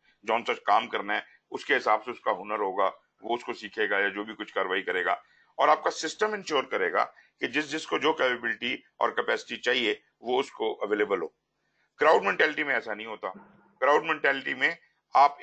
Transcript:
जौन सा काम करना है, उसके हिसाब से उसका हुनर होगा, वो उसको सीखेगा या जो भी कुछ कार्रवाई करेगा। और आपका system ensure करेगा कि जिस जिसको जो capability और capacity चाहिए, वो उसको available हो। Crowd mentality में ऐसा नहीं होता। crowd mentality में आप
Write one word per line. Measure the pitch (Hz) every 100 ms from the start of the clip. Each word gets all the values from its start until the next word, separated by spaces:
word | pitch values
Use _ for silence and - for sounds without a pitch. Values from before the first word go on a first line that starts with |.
| _ _ 104
जौन | 113
सा | 117
काम | 117 - 104 117
करना | 104 101
है, | 104 - _ -
उसके | 135 -
हिसाब | 131 120 107
से | 123
उसका | 117 120
हुनर | 95 104 107
होगा, | 98 95 95 - _ _
वो | - 175
उसको | -
सीखेगा | 117 104 110 101 101
या | 101
जो | 98
भी | 107
कुछ | 107 104
कार्रवाई | 101 95 95
करेगा। | 90 90 90 95 - _ _ -
और | 147
आपका | 151 170
system | - 160 - 214 208
ensure | 185 143 123
करेगा | 104 87 95 117 - _ -
कि | 123
जिस | 135 151
जिसको | 156 - 160
जो | 139
capability | 156 127 123 117 107 120 127 _ -
और | 117
capacity | 117 110 110 - 117
चाहिए, | 123 127 107 107 _ _
वो | 113 127
उसको | 135 - -
available | - 104 104 104 95
हो। | 80 _ _ _ _ _ _ -
Crowd | 147 175
mentality | 196 175 156 147
में | 147 120
ऐसा | 113
नहीं | 104 110
होता। | 107 95 98 - - _ -
crowd | 131 147 160
mentality | 151 147 139 139
में | 127 143 170 _ _ _ 131
आप | 139 -